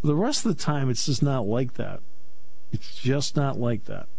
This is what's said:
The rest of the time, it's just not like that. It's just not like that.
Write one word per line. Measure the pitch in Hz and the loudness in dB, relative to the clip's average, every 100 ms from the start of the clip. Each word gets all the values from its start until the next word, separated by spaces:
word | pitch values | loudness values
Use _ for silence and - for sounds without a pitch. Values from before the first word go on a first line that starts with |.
The | 151 147 | 2 2
rest | 220 294 233 | 0 0 0
of | 160 | 0
the | |
time, | - 147 135 | 0 0 0
it's | 120 - | 0 0
just | 127 | 2
not | 143 135 101 | 2 2 0
like | 113 139 | 0 0
that. | - 101 92 - - - - - - - | -2 -2 -2 -2 0 0 0 0 0 0
It's | - - - | 0 0 0
just | 127 143 139 - | 0 0 0 0
not | 139 127 | 0 0
like | 120 113 | 0 0
that. | - 98 - | -2 -2 -2